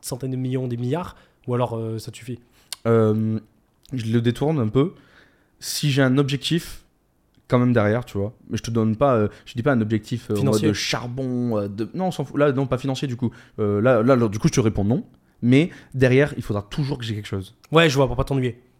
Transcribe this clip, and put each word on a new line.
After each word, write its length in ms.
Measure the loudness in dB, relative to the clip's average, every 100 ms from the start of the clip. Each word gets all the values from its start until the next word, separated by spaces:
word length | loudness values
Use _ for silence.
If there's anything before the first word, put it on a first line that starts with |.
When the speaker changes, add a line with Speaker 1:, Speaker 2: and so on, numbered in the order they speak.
Speaker 1:
centaines 300 | -12 -8 -6
de 60 | -4
millions, 300 | -4 -4 -4
des 100 | -4
milliards, 380 | -4 -4 -6 -14 _ _ -4
ou 60 |
alors, 240 | -2 -2 -4
euh, 220 | -6 -8
ça 100 | -10
te 80 | -14
suffit ? 220 | -14 -14 _ _ _ -6 2
Speaker 2:
Euh, 520 | 4 4 2 0 -4 -8 _ _ _ -12
je 180 | -8 0
le 100 | 0
détourne 380 | 0 0 -2 0
un 100 | 0
peu. 240 | 0 0 -4 _ _ _ _ _ _
Si 320 | -10 -4 0
j'ai 100 | 2
un 160 | 4 2
objectif, 680 | 0 -2 -2 -2 -4 -14 _ _ _ _ _ _ 0
quand 120 | 2
même 140 | 4
derrière, 320 | 4 2 0 -2
tu 120 | -6
vois. 160 | -6 -8 -8
Mais 80 | -6
je 60 |
te 80 | -2
donne 240 | 0 0 2
pas, 180 | 2 2
euh, 120 | 0 -4 -12
je 80 |
dis 100 | -4
pas 80 | 0
un 80 | 0
objectif, 480 | 0 -2 -4 -8 -4
euh, 40 |
en 40 | 0
mode 200 | 2 2
Speaker 1:
Financier. 140 | 2
Speaker 2:
charbon, 840 | 0 -2 -4 -6 -6 -4 -2 -2 -2
euh, 100 | -4
de... 220 | -6 -6
Non, 120 | -4 -4
on 40 |
s'en 140 | -4 -4
fout. 120 | 0
Là, 140 | 2
non, 140 | 2 -2
pas 120 | -2
financier, 300 | -4 -4 -6
du 80 | -4
coup. 160 | -4 -6 -12 -4
Euh, 220 | 0 2
là, 200 | 4 4
là, 120 | 4 4
là, 120 | 2
du 120 | 0
coup, 80 | 0
je 60 |
te 60 | 2
réponds 240 | 2 0
non. 220 | 0 -2 -4 _ _ _
Mais 280 | 4 4 4 -4 -12
derrière, 400 | 2 4 4 2 -2
il 60 |
faudra 180 | -4 -4
toujours 340 | -4 -4 -4 -6
que 80 | -6
j'ai 80 | -8
quelque 120 | -6
chose. 280 | -8 -8 _ _
Speaker 1:
Ouais, 180 | 4 4
je 60 | 4
vois, 120 | 2
pour 80 | 0
pas 80 |
t'ennuyer. 380 | -2 -2 -2 -6 _